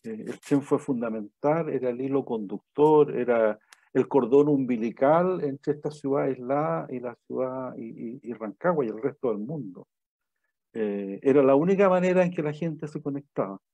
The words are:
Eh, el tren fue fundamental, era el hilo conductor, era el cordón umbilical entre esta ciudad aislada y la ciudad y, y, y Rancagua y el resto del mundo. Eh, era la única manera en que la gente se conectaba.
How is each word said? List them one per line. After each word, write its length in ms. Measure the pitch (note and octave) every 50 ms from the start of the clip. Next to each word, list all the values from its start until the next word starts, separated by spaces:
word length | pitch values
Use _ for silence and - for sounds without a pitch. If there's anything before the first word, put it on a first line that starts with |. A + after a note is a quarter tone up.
| _
Eh, 200 | A2+ A2 A2 -
el 140 | - A#2+ -
tren 220 | - - D3 C#3
fue 160 | C#3 - D3 B2+
fundamental, 880 | - - C3+ A#2 A#2 A2+ A2 A2 G#2 - _ _ - C#3+ D3+ E3 D#3+ -
era 220 | C#3 B2+ B2 B2+
el 100 | A#2+ B2
hilo 240 | C3+ C3+ C#3 C#3 C3
conductor, 880 | C3+ A#2+ A2 G#2 F#2 G#2+ G2 _ _ _ - D3 D#3 D#3 D3+ D3 - A#2+
era 440 | A#2+ B2 A#2+ A#2+ A#2 A2 G#2+ G#2+ - _ _ - _ _ _
el 140 | - C3 B2 B2
cordón 400 | - C#3 A#2+ A2 B2+ C#3+ D3 D3+
umbilical 920 | D3 C3+ C3 A#2+ B2 A2 A2+ A#2 - - C3 C#3 D#3 E3+ F3+ F#3 F#3 E3+ D3
entre 300 | C#3 C3+ C3+ _ - D3
esta 160 | D3 - D3+
ciudad 340 | D3+ - - C#3 C3+ C#3+ D3
aislada 640 | C#3 C3 B2+ B2 A#2+ C#3 C#3+ D#3 E3 E3 D#3+ D#3 -
y 120 | C3 B2
la 140 | B2 A#2+ A#2 _ _
ciudad 500 | _ B2+ B2 B2+ B2+ C3 C3 C3 B2 -
y, 80 | - A#2
y, 360 | A2+ - - A#2+ A2+ A#2+ C#3
y 100 | - A2+
Rancagua 540 | A#2 - A2+ G#2 F#2+ _ - F3 F3 D3+ C3
y 20 | A2
el 140 | G#2 A2
resto 280 | A#2+ C#3 - _ - B2
del 80 | G#2+ G2+
mundo. 500 | G#2 B2+ E3 D3+ A#2+ F#2+ F2+ - - _ _ _ _ _ _ _ _ _ _ _ _ _ _ _ _ _
Eh, 480 | _ A#2 G#2+ G#2 G2+ G2+ G2+ G2 G2 -
era 200 | - - C3 D3
la 120 | C3+ C3 C#3
única 340 | C#3 D#3+ F3+ G3 F#3 G3+ F#3+
manera 360 | F#3 F#3 F3+ F#3 F3+ F#3 F3+
en 60 | F3
que 120 | F3+ -
la 100 | D3+ D3+
gente 340 | D3 - F3 E3 D3+ D3+ D#3
se 140 | D3 - D3+
conectaba. 600 | - D3 C#3 C#3 - _ _ D3 A2+ F#2+ G2 G2 _ _